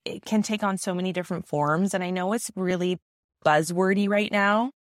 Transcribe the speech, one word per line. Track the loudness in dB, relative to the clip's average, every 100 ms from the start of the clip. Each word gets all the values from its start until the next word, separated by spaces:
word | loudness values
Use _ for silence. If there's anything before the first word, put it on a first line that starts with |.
| -12
it | -12
can | -2 -2
take | 0 -2
on | -2 -2
so | -4
many | -2 -2
different | -4 -4 -6 -4
forms. | -2 2 2 2
And | 0
I | -2
know | -2 -2
it's | -4 -4 -4
really | -2 0 -2 -4 -8 _ _ _ 2
buzzwordy | 4 2 2 2 2 2
right | 2 0
now. | 2 2 2 0 -6